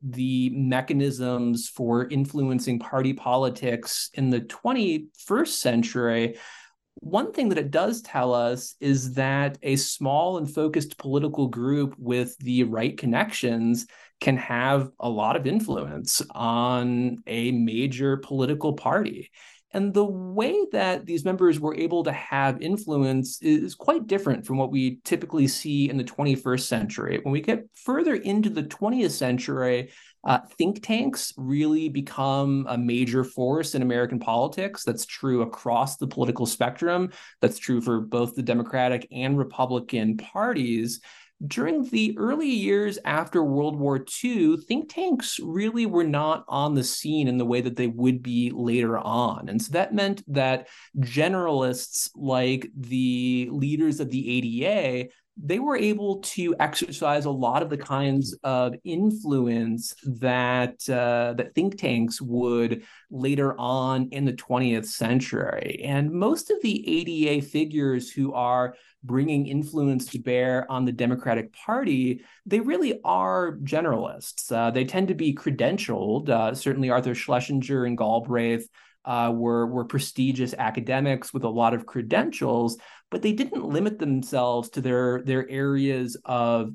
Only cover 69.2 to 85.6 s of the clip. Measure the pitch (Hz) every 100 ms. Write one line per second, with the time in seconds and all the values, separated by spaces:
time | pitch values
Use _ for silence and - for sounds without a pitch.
69.2 | 156 143 131 139 143 156 139 131 - 120
70.2 | 127 123 127 127 127 131 127 120 123 127
71.2 | 127 113 110 - - 240 233 135 127 123
72.2 | - - 196 208 240 359 277 - 160 185
73.2 | 185 185 175 117 139 156 165 113 - -
74.2 | - - - 117 117 123 131 185 190 160
75.2 | 156 139 156 135 143 202 - - 101 123
76.2 | 147 113 110 135 143 135 131 123 123 123
77.2 | - 127 - 139 127 135 123 120 107 113
78.2 | 113 120 117 117 113 - - _ - 120
79.2 | 117 117 117 117 117 123 120 139 143 -
80.2 | 131 127 123 - 113 110 117 131 139 131
81.2 | - 135 117 113 117 117 - - 110 -
82.2 | 330 - 127 120 117 117 - - - 185
83.2 | 214 214 269 349 165 147 208 214 156 131
84.2 | 127 135 123 120 117 - 127 123 127 123
85.2 | 135 131 127 135